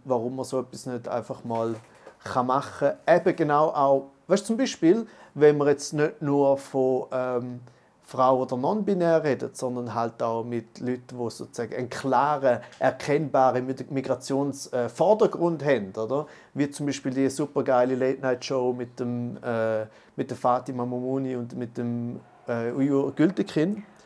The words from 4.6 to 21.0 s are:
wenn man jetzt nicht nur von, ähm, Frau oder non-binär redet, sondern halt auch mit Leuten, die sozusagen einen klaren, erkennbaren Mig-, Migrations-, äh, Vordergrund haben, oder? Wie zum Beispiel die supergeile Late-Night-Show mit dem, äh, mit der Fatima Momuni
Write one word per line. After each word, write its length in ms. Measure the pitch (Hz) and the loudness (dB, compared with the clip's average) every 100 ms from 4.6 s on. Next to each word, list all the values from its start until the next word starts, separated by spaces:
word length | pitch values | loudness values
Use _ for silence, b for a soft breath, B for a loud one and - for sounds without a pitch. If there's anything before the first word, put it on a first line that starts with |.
| 262 - 165 220 220 B B | -2 2 4 4 2 B B
wenn 240 | - 151 147 | 4 6 6
man 120 | 143 | 4
jetzt 240 | 143 - | 2 0
nicht 280 | 151 151 - | -2 -2 0
nur 360 | 143 143 139 139 | 0 2 4 2
von, 480 | 139 135 131 127 - | 0 0 2 0 -2
ähm, 480 | 131 127 123 123 123 123 b b _ - | -4 -2 -2 -4 -10 -16 b b _ -10
Frau 300 | 127 127 131 | 2 4 4
oder 120 | 127 127 | 2 -2
non-binär 680 | 139 208 202 190 170 165 | -2 -2 0 2 4 4
redet, 340 | 151 120 123 - | 2 0 -2 -6
sondern 380 | 127 123 120 113 | -6 -6 -6 -4
halt 260 | 117 117 | -4 -2
auch 220 | 120 113 | -4 -4
mit 360 | 117 120 113 - | -4 -6 -8 -8
Leuten, 380 | 123 123 123 123 | -6 -6 -8 -8
die 120 | 117 | -8
sozusagen 420 | - 120 - 113 | -8 -12 -8 -6
einen 160 | 113 127 | -6 -8
klaren, 680 | - 135 123 143 147 135 117 B B | -6 0 2 2 2 2 0 B B
erkennbaren 880 | 131 - - 143 151 139 131 123 127 | -2 0 0 0 2 4 4 4 -2
Mig-, 240 | 131 123 | -6 -6
Migrations-, 840 | 135 135 123 - 135 143 139 - | -6 -2 -4 -2 -2 -2 -4 -6
äh, 180 | 127 120 | -4 -4
Vordergrund 760 | - 175 214 214 - 170 160 143 | 2 2 4 4 2 -2 0 2
haben, 260 | 131 98 107 | 0 0 -6
oder? 320 | 110 135 147 B B | -4 -4 -4 B B
Wie 160 | - 143 | -4 -4
zum 160 | 143 143 | -2 -6
Beispiel 260 | 135 139 127 | -4 -4 0
die 120 | 135 | 0
supergeile 640 | 131 147 - 131 127 127 131 | 0 -2 -2 2 4 4 2
Late-Night-Show 800 | 131 135 131 123 - 135 123 | 0 0 -2 -2 -2 -2 0
mit 260 | 123 123 - | -2 -6 -6
dem, 380 | 123 120 120 127 | -6 -4 -6 -8
äh, 440 | 123 113 113 110 107 B B - | -4 -2 0 -2 -4 B B -8
mit 140 | 135 | -6
der 80 | 123 | -2
Fatima 480 | 131 123 127 127 123 | 0 0 -2 -6 -6
Momuni 500 | 123 | -4